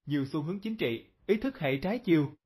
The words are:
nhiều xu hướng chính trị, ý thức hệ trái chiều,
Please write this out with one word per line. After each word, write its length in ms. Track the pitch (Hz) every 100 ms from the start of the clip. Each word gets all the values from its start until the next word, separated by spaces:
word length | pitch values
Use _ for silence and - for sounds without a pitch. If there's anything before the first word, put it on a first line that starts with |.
| -
nhiều 180 | 143
xu 180 | 135 156
hướng 180 | 151 202
chính 160 | 220 220
trị, 300 | 139 117 - _ -
ý 100 | 214
thức 220 | 269 -
hệ 180 | 143 139
trái 220 | 185 240
chiều, 320 | - 160 139 -